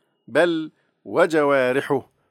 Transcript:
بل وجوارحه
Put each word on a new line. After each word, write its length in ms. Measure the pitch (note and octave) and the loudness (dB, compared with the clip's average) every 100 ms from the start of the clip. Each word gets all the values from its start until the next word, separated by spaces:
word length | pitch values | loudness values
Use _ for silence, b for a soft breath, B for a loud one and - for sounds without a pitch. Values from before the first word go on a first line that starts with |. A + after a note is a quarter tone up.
| _ _ - | _ _ -4
بل 440 | B2+ F3 E3 D#3 _ _ _ | 0 0 0 -8 _ _ _
وجوارحه 1080 | - A#2 F3+ D#3 C#3+ C#3 B2+ C3 - C#3 - _ _ | -6 0 2 2 2 2 0 -2 -2 -4 -6 _ _